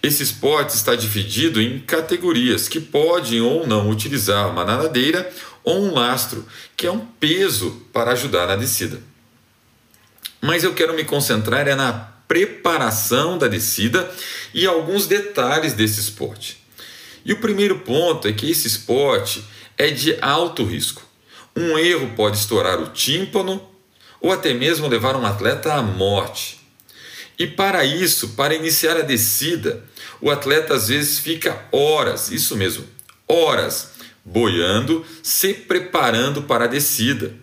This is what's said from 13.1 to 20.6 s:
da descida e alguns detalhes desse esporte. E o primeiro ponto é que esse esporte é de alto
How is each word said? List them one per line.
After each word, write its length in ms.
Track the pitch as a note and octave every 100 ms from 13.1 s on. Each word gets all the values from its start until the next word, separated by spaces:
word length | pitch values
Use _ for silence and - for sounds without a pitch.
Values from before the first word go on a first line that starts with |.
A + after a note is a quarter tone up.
| B2 D#3 F3+
da 100 | C3
descida 640 | A2 G#2+ - G#2+ B2 G#2+ - - - -
e 120 | - F#3
alguns 420 | E3 D#3 G3 E3+
detalhes 640 | G3+ G3+ - B2 D3+ D#3
desse 300 | G#2+ A2 G#2
esporte. 600 | - - - - - - _ - - - - -
E 80 | -
o 80 | G#3
primeiro 400 | A3+ G3 G3+ F#3
ponto 480 | - C3+ F3 D#3 G#2
é 60 |
que 180 | G#2 D3
esse 160 | E3 A#2
esporte 800 | - - B2 C#3+ G#2+ - - - - - -
é 120 | D3
de 260 | C#3+ D3 -
alto 460 | C3 D3+ E3+ E3